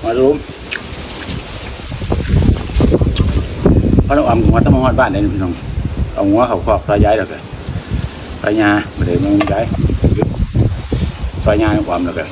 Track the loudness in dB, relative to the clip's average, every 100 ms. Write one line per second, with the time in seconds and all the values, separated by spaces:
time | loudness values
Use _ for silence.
0 | -2 2 2 2 -4 -14 -10 -10 -10 -10
1 | -10 -10 -8 -8 -10 -12 -12 -12 -10 -8
2 | -4 -4 2 2 4 2 0 2 4 4
3 | 2 2 2 0 -2 0 2 4 4 2
4 | 2 2 4 4 4 4 4 4 2 2
5 | 0 2 -2 -2 -4 -6 -6 -6 -4 -4
6 | -4 0 2 4 2 0 0 0 2 4
7 | 4 4 0 -8 -12 -12 -8 -10 -4 -4
8 | -4 -8 -12 -6 -2 2 2 0 -2 -4
9 | 0 0 2 2 2 0 -2 0 0 2
10 | 2 2 0 -2 -2 2 0 -2 -4 -2
11 | -2 -4 -8 -2 0 2 2 0 0 -2
12 | -2 -4 -8